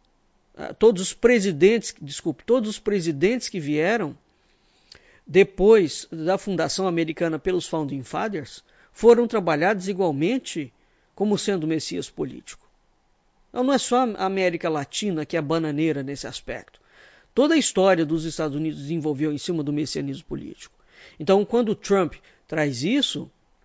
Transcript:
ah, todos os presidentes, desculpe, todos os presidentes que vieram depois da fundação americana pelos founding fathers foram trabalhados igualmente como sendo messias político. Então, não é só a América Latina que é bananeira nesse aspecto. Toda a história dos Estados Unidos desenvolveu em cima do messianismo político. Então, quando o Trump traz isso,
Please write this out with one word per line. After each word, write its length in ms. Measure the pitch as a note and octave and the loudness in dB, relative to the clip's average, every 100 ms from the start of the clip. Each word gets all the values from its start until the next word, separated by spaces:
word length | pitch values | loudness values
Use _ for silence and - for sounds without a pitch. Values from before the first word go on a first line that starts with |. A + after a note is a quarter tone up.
| _ _ _ _ _ | _ _ _ _ _
ah, 180 | - - | -16 -14
todos 300 | - A3 F#3 | 2 2 2
os 100 | F#3+ | -4
presidentes, 800 | - A#3 A#3+ G3 D3 F#3+ A3+ - - | 0 4 4 2 4 4 4 -2 -12
desculpe, 440 | C#3+ - F3 D3 | -14 -8 -6 -6
todos 260 | - B3 G#3+ | 0 0 0
os 80 | G#3 | -6
presidentes 720 | - G3+ E3 C#3+ F3+ B3 - | -4 -2 -2 0 0 0 -4
que 100 | F#3+ | -8
vieram 580 | C#3+ D3+ E3+ A3+ D#3 C3+ _ _ _ _ _ _ _ - _ _ - | -4 0 0 0 -4 -8 _ _ _ _ _ _ _ -20 _ _ 0
depois 800 | E3 G3 - G3 A3 D#3+ - - | 4 4 4 6 6 6 -2 -12
da 260 | E3 D#3+ F#3+ | -6 -2 -2
fundação 480 | - F3 D#3+ - F#3 | -2 -2 -2 -2 -2
americana 520 | E3 D#3+ D#3 E3+ D#3+ | 0 -2 -2 -4 -2
pelos 280 | F#3+ F3+ - | -2 -2 -2
founding 360 | D#3+ C#3+ C#3 | -4 -4 -6
fathers 580 | B2 D#3+ G#3+ F#3 - - _ _ _ | -8 -6 -6 -6 -10 -16 _ _ _
foram 340 | - A3+ A#3 A#3+ | 4 8 8 6
trabalhados 640 | A3+ F3 D3+ F3+ G#3 F#3 | 0 0 2 2 0 -4
igualmente 840 | F#3 F#3 C#3 E3 B3+ - E3 C3 - _ _ _ | -2 0 0 0 -2 -4 -10 -10 -14 _ _ _
como 240 | - G#3 G3+ | -4 -2 0
sendo 280 | - F#3+ D#3 | 0 -2 -2
messias 420 | D#3+ - F3 - | -2 -4 -8 -10
político. 640 | - C#3 B2+ - - _ _ _ _ _ _ _ _ _ | -8 -10 -10 -18 -20 _ _ _ _ _ _ _ _ _
Então, 100 | A#3+ | -2
não 120 | B3+ | 0
é 40 | C4+ | 2
só 280 | - B3 B3+ G3 | 2 2 0 -2
a 80 | |
América 460 | F#3+ F#3+ F#3 E3 E3+ | -2 0 0 0 -2
Latina 560 | D#3 C#3 - G#3 D#3+ D3 | -4 -4 -6 -4 -4 -2
que 100 | E3 | -4
é 60 | |
bananeira 600 | D3 E3 D#3 D3 D#3+ C#3+ | -2 -2 -2 0 0 -2
nesse 240 | C3+ C#3 B2 | -6 -10 -12
aspecto. 540 | - - A#2+ - _ _ _ - _ _ | -14 -12 -12 -14 _ _ _ -20 _ _
Toda 200 | - D4 | 2 4
a 40 | D#4+ | 4
história 480 | - - F#3+ F3 D#3 | 2 4 4 4 2
dos 180 | E3 | -2
Estados 320 | D#3+ - D#3 C#3+ | -4 -4 -4 -2
Unidos 240 | D#3+ D3+ | -4 -6
desenvolveu 500 | C#3+ E3+ D3+ C#3 D#3 | -6 -4 -2 -2 -2
em 60 | D3 | -4
cima 260 | - E3+ | -4 -4
do 100 | C#3+ | -2
messianismo 520 | D3 D3 - C#3+ C3+ | -4 -4 -6 -6 -8
político. 500 | - C#3+ D3 - - _ _ - - - | -10 -12 -12 -16 -20 _ _ -20 -20 -8
Então, 240 | D3+ G3 | 2 2
quando 260 | G3+ A#3 A3+ | 4 0 0
o 40 | |
Trump 400 | - - G3 F3+ - _ _ _ | -2 0 0 0 -4 _ _ _
traz 340 | D#3 D3 A#2+ | -2 -2 -2
isso, 480 | D#3+ C#4 - C#3+ - _ _ _ | -2 0 0 -4 -12 _ _ _